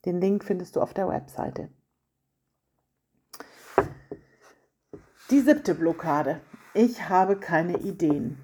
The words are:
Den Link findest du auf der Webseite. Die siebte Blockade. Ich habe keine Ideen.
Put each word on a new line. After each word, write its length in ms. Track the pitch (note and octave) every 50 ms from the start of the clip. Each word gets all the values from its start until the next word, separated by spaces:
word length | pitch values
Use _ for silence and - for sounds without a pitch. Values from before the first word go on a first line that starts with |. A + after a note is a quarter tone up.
| -
Den 140 | F#3 F3 F3+
Link 240 | F3+ F#3+ G3+ G3+ -
findest 320 | - G3 F3+ F3+ - -
du 60 | -
auf 140 | - - -
der 120 | - F#3+
Webseite. 640 | F3+ - - - - - - - - - - - - _ _ _ _ _ _ _ _ _ _ _ _ _ _ _ _ _ _ _ _ _ _ _ _ _ _ _ _ _ _ _ _ - - - - - - - - - - - - - - - _ - - _ _ _ _ _ - _ _ _ _ _ _ _ _ - - - _ _ _ - -
Die 120 | A#3+ C#4+
siebte 340 | A#3+ C4 D4+ - - G3+ E3
Blockade. 640 | - E3 E3 E3 - E3+ E3 C#3+ D3 D3+ C3+ E3 D#3+ - _ - - - - -
Ich 340 | G3 A3+ A#3 A#3+ - -
habe 280 | - F#3+ F#3 F#3+ F#3+ G3
keine 420 | G3 - - E3+ D#3 E3 F3 F3
Ideen. 640 | - - G3+ F#3+ - F3 D3+ D3 C#3+ - - - -